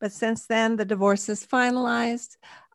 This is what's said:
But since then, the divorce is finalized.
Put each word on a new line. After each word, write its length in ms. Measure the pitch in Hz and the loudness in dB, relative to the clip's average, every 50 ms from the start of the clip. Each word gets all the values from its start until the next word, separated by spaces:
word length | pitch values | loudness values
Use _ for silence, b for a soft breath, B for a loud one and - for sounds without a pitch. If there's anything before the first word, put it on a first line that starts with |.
But 120 | - 208 202 | -8 -8 -6
since 340 | - - 220 226 220 - | -2 -2 -2 -2 -2 -2
then, 300 | - 233 220 226 226 226 | -2 0 2 2 2 2
the 80 | 214 214 | 0 0
divorce 420 | 196 214 190 196 202 196 196 - - | 0 0 2 4 4 4 2 0 -4
is 180 | 208 208 - | -6 -6 -6
finalized. 880 | - - 254 247 247 247 247 254 240 233 233 233 233 240 240 - - - _ b b b b b b b | -2 0 2 2 2 2 0 0 0 0 0 0 -2 -2 -4 -8 -12 -20 _ b b b b b b b